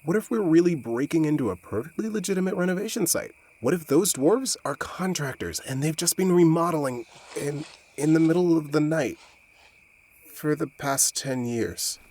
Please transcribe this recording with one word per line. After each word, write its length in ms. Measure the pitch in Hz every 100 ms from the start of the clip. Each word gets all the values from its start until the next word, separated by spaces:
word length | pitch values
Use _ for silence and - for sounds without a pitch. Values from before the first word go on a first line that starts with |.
What 140 | 147 202
if 140 | -
we're 100 | 233
really 340 | 185 165 180
breaking 500 | 160 117 117 143 165
into 260 | 156 151 120
a 60 | 90
perfectly 520 | - 101 135 - 220
legitimate 460 | 214 185 185 185
renovation 520 | 180 180 180 214 240 185
site? 260 | - - - _ _
What 140 | 117
if 120 | 175 160
those 260 | 143 202
dwarves 440 | - 143 233 262 -
are 100 | -
contractors 840 | 143 - - 185 175 143 - 87 -
and 220 | - 135
they've 140 | 151 156
just 200 | 170 -
been 160 | 185
remodeling 760 | 175 170 160 170 160 139 123 113 - - -
in, 280 | 143 143 156 - _ -
in 160 | 147
the 80 | 160
middle 380 | 160 165 180 165
of 140 | 147
the 80 | 151
night 380 | 151 160 123 82 - _ _ _ _ _ _ _ _ _ -
for 220 | - 151
the 120 | 151 151
past 500 | - 139 135 - -
ten 300 | 139 131 120
years? 520 | 120 - - - - -